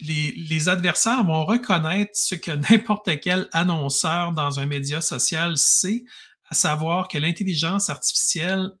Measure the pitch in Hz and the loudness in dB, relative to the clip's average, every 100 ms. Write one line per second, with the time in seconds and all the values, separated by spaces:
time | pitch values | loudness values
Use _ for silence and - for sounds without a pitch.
0 | 151 151 151 - 160 160 165 185 175 - | -4 -2 -2 -4 -4 0 2 2 2 0
1 | 226 247 185 160 160 240 247 175 160 190 | 2 2 2 2 2 0 2 0 2 0
2 | 208 - - 175 - 147 135 220 226 202 | -2 -2 -4 -4 -4 0 6 6 6 -2
3 | - 156 180 185 - 165 175 160 139 - | -2 -2 0 -2 0 0 2 0 0 0
4 | 165 170 170 156 143 139 139 143 139 151 | 0 0 -2 -2 -2 -2 -4 -4 -4 -4
5 | - 123 - 160 170 156 - - 185 233 | -4 -2 -2 0 0 2 2 2 2 -2
6 | - - - _ - - 160 151 160 175 | -6 -20 -20 _ -6 -2 0 0 0 -2
7 | 175 160 160 170 190 160 165 196 196 143 | -2 -2 -2 -2 -2 -2 0 -2 -2 -4
8 | - - - 160 170 190 190 - | -2 0 0 -2 -2 -2 -4 -8